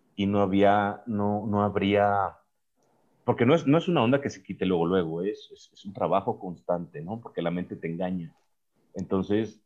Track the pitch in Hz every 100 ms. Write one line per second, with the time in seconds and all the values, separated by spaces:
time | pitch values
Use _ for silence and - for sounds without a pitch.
0 | _ - 101 101 98 98 98 104 101 -
1 | - 104 101 104 104 104 104 101 98 101
2 | 101 101 92 - _ _ _ _ _ _
3 | _ _ - 117 120 160 131 160 165 165
4 | 117 135 110 - - 95 95 90 85 95
5 | 82 80 95 107 - - - - 101 95
6 | 85 92 110 - 92 85 - 87 87 76
7 | 82 113 - - 85 87 90 - 82 85
8 | 92 92 82 - _ _ _ _ _ -
9 | 90 95 95 104 110 -